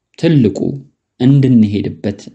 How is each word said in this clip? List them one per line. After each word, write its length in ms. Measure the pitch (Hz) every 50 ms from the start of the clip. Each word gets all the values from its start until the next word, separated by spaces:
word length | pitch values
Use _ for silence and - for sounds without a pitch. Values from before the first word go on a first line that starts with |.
| _ _ _ -
ትልቁ 400 | 165 170 156 139 113 - - - - - 143 139 139 _ _ _ _ _ _ -
እንድንሄድበት 1000 | 123 139 143 139 131 131 123 113 107 101 101 95 - - - - - 104 104 - - -